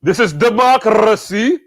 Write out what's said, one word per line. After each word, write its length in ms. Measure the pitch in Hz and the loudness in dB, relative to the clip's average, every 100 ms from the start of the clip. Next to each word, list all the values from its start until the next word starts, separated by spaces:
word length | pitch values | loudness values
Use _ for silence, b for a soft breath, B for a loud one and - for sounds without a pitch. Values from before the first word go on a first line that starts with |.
This 180 | 139 190 | -4 -2
is 120 | 226 | -2
democracy. 1300 | 147 240 220 254 254 226 220 220 208 - 196 240 339 | 0 -2 2 2 2 2 0 2 0 -2 -4 -2 -2